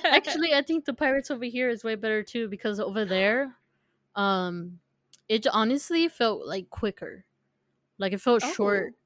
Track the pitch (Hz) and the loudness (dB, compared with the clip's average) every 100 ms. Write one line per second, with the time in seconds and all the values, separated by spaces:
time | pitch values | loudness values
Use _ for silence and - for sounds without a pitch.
0 | - 285 349 302 330 285 269 320 294 247 | 6 4 4 0 2 2 2 -2 -2 -2
1 | 294 269 269 262 240 247 254 233 226 220 | 0 0 -2 -6 -4 -2 -2 -2 -4 -4
2 | 220 214 208 240 226 196 214 202 202 196 | -2 -2 -2 -4 -6 -4 -4 -2 -2 -2
3 | 208 190 196 240 269 - _ _ _ _ | 0 2 2 2 -2 -8 _ _ _ _
4 | _ - 202 190 180 175 175 175 _ _ | _ -2 2 2 0 -6 -10 -14 _ _
5 | _ - - 220 - 214 220 277 - 330 | _ -16 -2 0 2 2 2 2 0 0
6 | 330 - 233 202 - 190 180 - 214 - | 0 2 0 0 -6 -8 -10 -6 -6 -6
7 | 165 185 - _ _ _ _ _ _ - | -10 -14 -20 _ _ _ _ _ _ -6
8 | 196 190 - 240 247 339 208 202 - - | -4 0 2 2 2 0 2 2 -2 -8